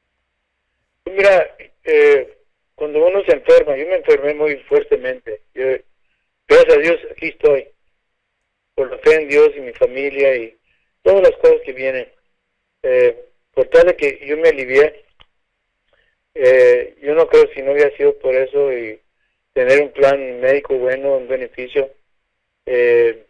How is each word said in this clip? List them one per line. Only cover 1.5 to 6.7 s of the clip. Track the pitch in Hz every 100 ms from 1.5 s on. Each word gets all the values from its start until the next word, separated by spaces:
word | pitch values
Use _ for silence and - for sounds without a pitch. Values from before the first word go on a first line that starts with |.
| - - _
eh, | 160 151 147 143 123 _ _ _ _
cuando | - 151 151 175
uno | 196
se | 190
enferma, | 143 - 165 151 135
yo | 160
me | -
enfermé | - 143 143
muy | 147 151 139 -
fuertemente. | 143 143 131 127 127 117 107 _
Yo, | 127 131 127 _ _ _ _ _ _ -
gracias | - -